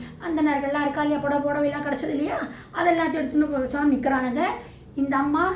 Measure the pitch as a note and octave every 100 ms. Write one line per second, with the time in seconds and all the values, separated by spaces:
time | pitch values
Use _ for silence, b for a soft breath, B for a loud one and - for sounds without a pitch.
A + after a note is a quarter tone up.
0 | A#3+ B F4 D#4 D4+ C4+ C#4 D4 C#4+ D#4
1 | D4 D4 C#4+ C#4+ C#4+ D4 C#4+ C#4+ D4 C#4+
2 | D#4 C#4 E4 E4+ - B B E4 F4 E4
3 | D#4+ D#4+ C4+ D4+ D4 C#4 C4 C#4+ D4 C4
4 | C4+ C4 B3+ B3+ F#4 - B B B -
5 | C#4 C#4 D4 D4+ F#4